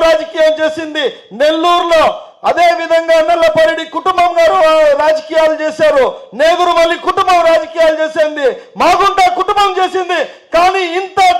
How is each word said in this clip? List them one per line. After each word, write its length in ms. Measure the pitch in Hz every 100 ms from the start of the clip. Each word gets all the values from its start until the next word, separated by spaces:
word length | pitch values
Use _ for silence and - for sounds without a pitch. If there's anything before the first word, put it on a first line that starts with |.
| 330
రాజకీయం 480 | 320 320 330 311 311
చేసింది 440 | 311 311 320 302 269 - -
నెల్లూరులో, 720 | 202 294 320 339 349 339 330 294 - - - -
అదే 180 | 302 349 339
విధంగా 360 | 330 330 330 330 320
నల్లపరెడ్డి 560 | 339 330 320 320 320
కుటుంబం 460 | 320 311 370 359 349 339
గారు, 180 | 330 285 320
ఆ, 20 | 311 302 285 302
రాజకీయాలు 500 | 311 - 320 320 311
చేశారు, 420 | 311 311 311 294 226 - -
నేదురుమల్లి 600 | 214 320 349 349 339 330 339
కుటుంబం 420 | 349 370 370 359 330
రాజకీయాలు 460 | 320 311 330 320 311
చేసింది, 460 | 311 320 302 302 269 202 - -
మాగుంట 400 | 294 359 392 392 359 359
కుటుంబం 300 | 370 403 403 370
చేసింది. 400 | 370 370 359 349 277 - _ 320
కానీ 260 | 359 381 359 339
ఇంత 200 | 381 392 370 359